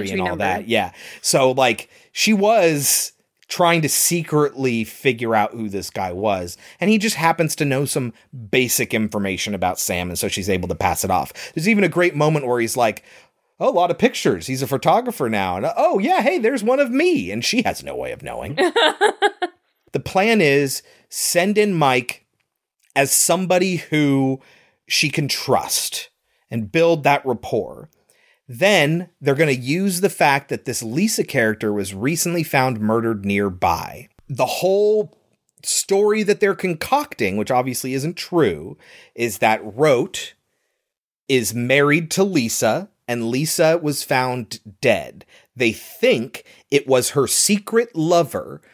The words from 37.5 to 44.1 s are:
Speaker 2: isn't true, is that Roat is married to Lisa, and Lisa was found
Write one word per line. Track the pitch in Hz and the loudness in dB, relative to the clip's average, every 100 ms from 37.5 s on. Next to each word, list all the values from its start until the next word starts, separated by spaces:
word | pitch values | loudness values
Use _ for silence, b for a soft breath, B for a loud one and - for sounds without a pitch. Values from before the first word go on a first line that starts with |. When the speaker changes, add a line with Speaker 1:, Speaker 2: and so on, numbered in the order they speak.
| 123 131 120 131 | 0 0 -6 -6
Speaker 2:
isn't | 135 147 170 | -4 -4 -8
true, | - 175 120 76 90 147 B B B | -2 2 2 0 -10 -16 B B B
is | - 117 98 | -6 -4 2
that | 113 110 | 2 2
Roat | 107 104 151 123 113 - - _ _ _ _ _ _ _ _ _ - | -4 0 2 2 0 -8 -14 _ _ _ _ _ _ _ _ _ 0
is | 131 104 | 0 0
married | 117 120 139 143 151 160 | -4 2 4 4 2 0
to | - | 0
Lisa, | 196 170 113 - 113 131 196 _ - | 2 2 0 0 0 0 -6 _ -6
and | 120 113 | -4 -2
Lisa | 127 156 - 160 170 | -2 -2 2 2 2
was | 151 135 | 0 -4
found | - | -2